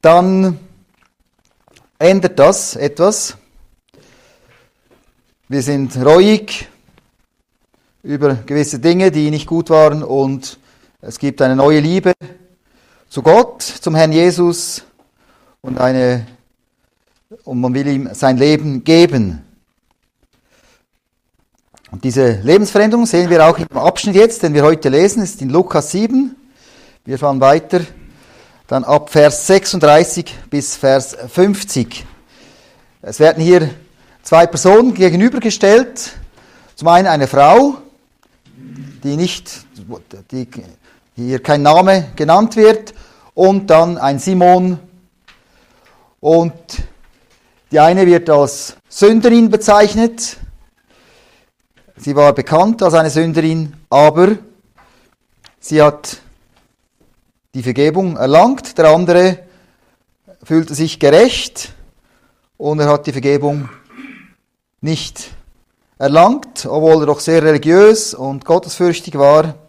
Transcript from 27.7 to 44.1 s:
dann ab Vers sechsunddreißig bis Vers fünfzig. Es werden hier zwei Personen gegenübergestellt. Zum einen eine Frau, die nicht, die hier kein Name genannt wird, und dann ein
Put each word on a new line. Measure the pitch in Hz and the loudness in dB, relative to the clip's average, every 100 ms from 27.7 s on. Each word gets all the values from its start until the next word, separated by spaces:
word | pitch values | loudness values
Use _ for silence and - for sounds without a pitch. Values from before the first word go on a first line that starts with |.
| 180 165 - - _ _ _ _ _ _ | -6 -6 -18 -20 _ _ _ _ _ _
dann | 123 | -8
ab | 123 147 - | -2 -2 0
Vers | 156 147 - - | 2 2 2 0
sechsunddreißig | 190 - 180 151 151 170 - - - - | 0 0 0 4 4 2 -6 -12 -18 -10
bis | 143 135 - | -8 -8 -4
Vers | 135 135 127 - 120 | -2 -2 -4 -18 -10
fünfzig. | - 196 196 - 139 113 - - - _ _ _ _ _ _ _ _ | 0 0 -2 -6 -8 -8 -12 -20 -20 _ _ _ _ _ _ _ _
Es | - - | -18 2
werden | 156 160 | 2 2
hier | 165 180 156 - _ _ _ _ | 2 2 2 -10 _ _ _ _
zwei | - 160 170 | 0 2 2
Personen | 165 185 214 247 | 2 4 4 4
gegenübergestellt. | 180 185 165 233 247 226 - 196 220 254 - - - - _ _ _ _ - | 0 0 2 -2 -2 -6 -2 2 2 2 -12 -18 -18 -20 _ _ _ _ -6
Zum | 160 | 0
einen | 175 190 | 2 2
eine | 156 131 | -2 -2
Frau, | 139 143 214 285 262 - _ _ _ _ _ _ _ - - - - | 2 6 6 2 -4 -18 _ _ _ _ _ _ _ -20 -20 -20 -12
die | 139 147 | -8 -4
nicht, | 180 - - - _ 107 95 117 _ 98 92 | -4 -6 -18 -20 _ -20 -20 -20 _ -20 _
die | 131 123 120 92 _ _ _ _ - | -14 -14 -18 -20 _ _ _ _ -14
hier | 123 131 | -8 -8
kein | - 147 | -4 0
Name | 143 160 190 190 147 - | 2 4 4 0 -2 -6
genannt | 151 180 226 226 | 0 2 0 2
wird, | 214 220 - - _ _ _ | 2 2 -8 -20 _ _ _
und | - 190 196 196 | 0 0 0 2
dann | 160 170 170 | 2 2 -2
ein | 139 | -4